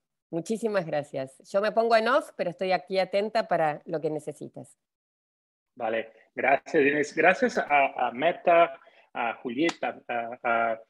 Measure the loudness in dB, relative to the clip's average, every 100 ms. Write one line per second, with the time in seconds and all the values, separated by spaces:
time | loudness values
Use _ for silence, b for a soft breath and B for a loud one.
0 | _ _ _ -8 -6 -4 -2 -2 -2 -4
1 | -6 -8 -10 -12 -6 -2 0 0 4 4
2 | 4 0 0 -6 -6 -4 -2 -2 -2 -2
3 | 0 -2 -2 -2 -2 0 0 -2 -6 -6
4 | -4 -6 -10 -14 -14 -16 -20 _ _ _
5 | _ _ _ _ _ _ _ -8 -4 -4
6 | -6 -12 b -2 2 2 2 2 4 2
7 | -2 2 4 4 0 -2 0 2 2 0
8 | -4 0 -2 0 4 4 4 0 B B
9 | B -6 -6 -6 -8 -2 -2 -2 -6 -6
10 | -8 -6 -6 -6 -2 0 0 -2 -8